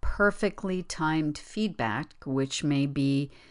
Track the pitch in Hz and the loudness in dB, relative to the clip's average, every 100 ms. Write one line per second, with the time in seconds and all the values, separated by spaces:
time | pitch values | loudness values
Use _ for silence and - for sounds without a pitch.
0 | - - 202 196 208 - 196 185 180 - | 0 4 2 4 -2 -2 -4 -4 -4 -2
1 | 156 156 151 147 - - 214 170 113 110 | 0 2 0 -2 -8 -4 -2 -2 -2 -2
2 | - - - 135 135 - 151 139 139 143 | -6 -10 -4 -2 0 0 0 2 2 2
3 | 139 139 143 - - | 2 2 -2 -8 -20